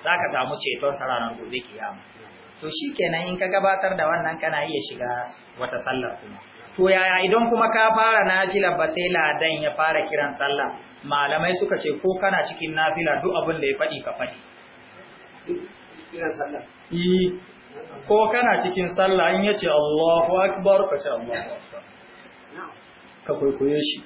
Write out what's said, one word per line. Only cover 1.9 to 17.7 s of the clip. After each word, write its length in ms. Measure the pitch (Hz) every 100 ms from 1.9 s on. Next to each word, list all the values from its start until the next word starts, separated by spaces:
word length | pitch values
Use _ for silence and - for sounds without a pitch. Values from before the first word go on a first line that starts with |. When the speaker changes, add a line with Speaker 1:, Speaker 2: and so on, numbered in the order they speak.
| 98 - - - - - -
Speaker 1:
To, 80 | 156
shi 240 | - 285
kenan 360 | - 175 165 175
in 60 | 180
ka 80 | 190
gabatar 480 | 196 190 190 190 185
da 80 |
wannan 320 | 156 165 160 160
kana 300 | 156 156 151
iya 140 | 147
shiga 280 | 131 123 123 123 120 - - -
wata 240 | 123 123
sallar 400 | 131 127 120 -
kuma. 200 | 104 104 - - - -
To, 140 | 185
yaya 320 | 190 185 185
idan 240 | 185 220 233
kuma 240 | 233 220
ka 240 | 220 220 220
fara 320 | 220 220 196
nafila 480 | 185 190 196 185 170
ba 160 | 160
sai 160 | 170 180
ladan 560 | 175 156 151 160 156
ya 80 | 151
fara 320 | 147 156 156
kiran 320 | 147 151 143 135
sallah? 400 | 139 143 135 - - -
Malamai 560 | 139 143 143 156 170 165
suka 240 | 190 170
ce 160 | 156 139
ko 240 | 190 190
kana 240 | 196 185
cikin 320 | 151 - 160 156
nafila 460 | 156 160 165 143
duk 80 | 185
abin 300 | 180 160 160
da 40 | 143
ya 80 | 139
faɗi 200 | 180 240
ka 80 | -
faɗi. 260 | 104 - - - - - - - - 190 - - - - 349 - - - 160 -
Speaker 2:
Kiran 200 | 170 160 151
sallah? 280 | 147 147 - - -
Speaker 1:
Yi. 520 | 170 175 185 180 180 - - -